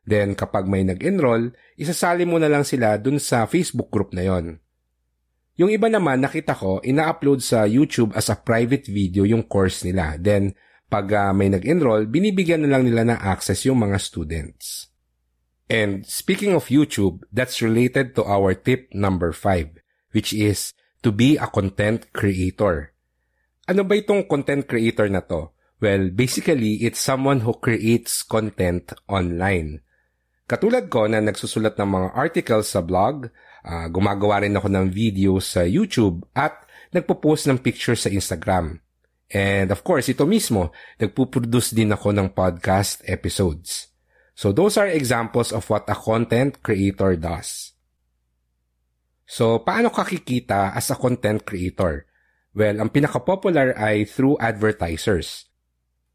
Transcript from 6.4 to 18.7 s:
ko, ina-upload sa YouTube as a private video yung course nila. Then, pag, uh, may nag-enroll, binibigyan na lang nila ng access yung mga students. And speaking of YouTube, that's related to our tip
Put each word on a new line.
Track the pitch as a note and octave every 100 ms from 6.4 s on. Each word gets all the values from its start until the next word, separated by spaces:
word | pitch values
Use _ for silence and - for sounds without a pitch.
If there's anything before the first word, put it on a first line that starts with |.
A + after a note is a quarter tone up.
| - C#3
ko, | F#2+ F#2+
ina-upload | A#2+ C#3 D#3+ E3 C#3+ C#3
sa | - A#2+ G#2+
YouTube | A#2 C#3+ - A2 A2
as | G#2+
a | G#2+
private | - A2+ A#2+ C#3 -
video | G2+ F#2+ F#2 G2+
yung | A2+
course | A2 G2+ F#2+ -
nila. | F#2 F#2 E2 D#2
Then, | F#2+ G2+ G2 - _ _ _
pag, | G#2 G2
uh, | G#2 G2 F#2+
may | G2
nag-enroll, | G2 F#2+ F3 C3+ A2 G#2+
binibigyan | C3+ G#3 F#3+ E3+ E3
na | D3
lang | C3+ B2+
nila | A#2 A2+
ng | A#2
access | G2+ F#2 - - C3
yung | C3
mga | G#2 G2
students. | - - D#2 D#2+ C#2+ - - - - _ _ _ _ _ _ _ -
And | A2+ G#2 G2 A2
speaking | - - F#3+ G3+ E3+
of | -
YouTube, | C3+ D3 - G2 E2+ -
that's | G#2+ B2+ -
related | A2+ A2+ B2 C#3 B2 -
to |
our | G#2 G2+ G2 F#2
tip | -